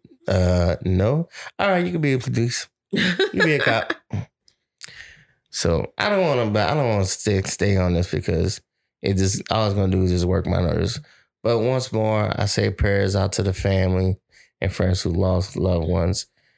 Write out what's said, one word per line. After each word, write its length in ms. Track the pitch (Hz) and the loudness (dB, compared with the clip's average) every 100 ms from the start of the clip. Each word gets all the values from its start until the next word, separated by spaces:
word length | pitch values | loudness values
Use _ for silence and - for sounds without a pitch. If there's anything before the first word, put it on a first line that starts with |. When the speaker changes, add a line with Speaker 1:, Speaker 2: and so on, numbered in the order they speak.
| - - - | -16 -10 0
Speaker 1:
"Uh, 480 | 95 90 90 87 - | 2 4 4 2 0
no." 420 | 92 92 107 151 170 - - - | 0 2 2 0 -4 -10 -12 -2
"All 80 | 196 | 0
right, 160 | 180 | 2
you 60 | 175 | 0
can 80 | 175 | -2
be 140 | 147 | 0
a 60 | 127 | 0
police. 500 | 127 117 120 - - _ - | -2 -2 -2 -4 -8 _ -6
You 180 | 208 190 180 381 | -2 0 0 -2
be 220 | - 160 | 0 2
a 40 | 143 | 2
cop." 340 | - 113 - - - | 2 0 -2 -8 -6
Speaker 2:
<laughs> 160 | 101 - _ _ _ _ - - - - - - _ _ | -8 -8 _ _ _ _ -16 -16 -16 -20 -20 -20 _ _
Speaker 1:
So, 420 | - 87 80 - - | -2 0 0 -2 -2
I 120 | 208 | 0
don't 120 | 202 | 2
wanna, 300 | 170 127 110 | 2 0 0
but 180 | 104 98 | 0 0
I 60 | |
don't 120 | 151 123 | 0 0
wanna 160 | 104 | 0
stay, 360 | 95 - 107 98 | 0 0 0 0
stay 360 | - - 101 95 | 0 -2 0 2
on 160 | 90 | 2
this 180 | 85 87 | 2 0
because 500 | - - 82 90 - _ _ _ - | -2 -2 0 0 -4 _ _ _ -6
it 140 | - | -2
just, 260 | 95 95 - - | 2 2 0 -2
all 140 | 110 | 0
it's 80 | 107 | 0
gonna 180 | 101 95 | 0 0
do 120 | 92 | 2
is 80 | 92 | 2
just 140 | 90 | 2
work 200 | 87 90 | 0 0
my 160 | 87 90 | 0 0
nerves. 380 | 85 82 85 - - _ _ _ | 0 0 -2 -4 -10 _ _ _
But 180 | 117 117 | -2 0
once 320 | 120 131 117 | 0 -2 -2
more, 400 | 110 110 107 104 - | -2 0 0 0 0
I 60 | |
say 240 | 107 - 104 | 0 0 0
prayers 460 | 98 104 101 98 | 0 0 0 0
out 160 | 98 101 | 0 0
to 100 | - | 0
the 100 | 98 | -2
family 640 | 95 101 95 92 92 92 92 _ - _ - | 0 0 0 2 0 0 -2 _ -20 _ -6
and 100 | 95 | -4
friends 300 | - 92 92 | -2 0 0
who 80 | 92 | -2
lost 480 | 92 95 90 90 - | 0 0 0 -2 -2
loved 300 | 92 87 80 | -2 0 0
ones. 400 | 90 85 - - _ _ | 0 0 -2 -6 _ _